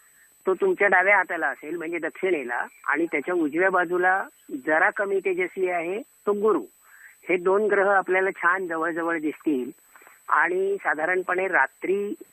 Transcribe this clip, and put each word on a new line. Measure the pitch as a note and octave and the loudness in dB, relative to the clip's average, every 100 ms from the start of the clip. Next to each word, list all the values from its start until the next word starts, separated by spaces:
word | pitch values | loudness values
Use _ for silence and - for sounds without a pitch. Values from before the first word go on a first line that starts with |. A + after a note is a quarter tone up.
| _ _ _ _ F#3+ | _ _ _ _ -2
तो | |
तुमच्या | F#3+ F#3+ F3 G3+ | 0 0 2 4
डाव्या | F#3 F#3+ G3+ | 4 4 4
हाताला | F3+ E3+ D3+ | 2 -2 -4
असेल | B2+ D3 F3 | -4 -10 -10
म्हणजे | E3 E3+ | -6 -6
दक्षिणेला, | D#3 - F#3 D#3+ A#2+ A#2+ - - - | -6 -4 -2 -2 -2 -6 -6 -8 -4
आणि | C#3+ E3+ | -2 -2
त्याच्या | D3+ D3+ F3+ | -2 -2 -2
उजव्या | D3+ D#3 F#3+ | 0 0 2
बाजूला | F#3 E3+ F3+ F#3 F#3+ B3+ _ - | 2 0 2 2 2 -2 _ -14
जरा | D3+ D#3 D#3 G3 | -8 0 2 2
कमी | G#3+ G3+ G3 | 0 -2 -2
तेजस्वी | F#3+ F3+ F3+ F#3+ F#3 | -2 -2 -4 -2 -2
आहे | F3 E3+ G#3 | -2 -4 -8
तो | - _ G#3 | -10 _ -2
गुरु. | G#3 G#3+ E3 - _ _ - - - - | 0 2 2 -2 _ _ -20 -20 -12 -2
हे | F3+ | 0
दोन | F3 G3+ G#3 | 2 2 2
ग्रह | G3 G3 | 2 4
आपल्याला | G3 F3+ F#3 F#3+ | 2 2 0 0
छान | - F3 F#3+ F3 | 0 0 0 -2
जवळजवळ | E3 E3 E3 E3+ E3 | -4 -2 -2 -2 -2
दिसतील | D3+ - E3 C3 A#2+ - _ - - - - | -4 -4 -2 -2 -4 -12 _ -20 -20 -12 0
आणि | D3+ E3 F3+ G3 G3 | 2 2 0 -2 -2
साधारणपणे | E3 D3+ D#3+ F#3 F3+ F3+ F#3+ | -2 -2 0 0 0 -2 0
रात्री | D#3 C3+ - D#3+ G3+ G#3 - - | 2 0 -2 -4 -2 -2 -8 -14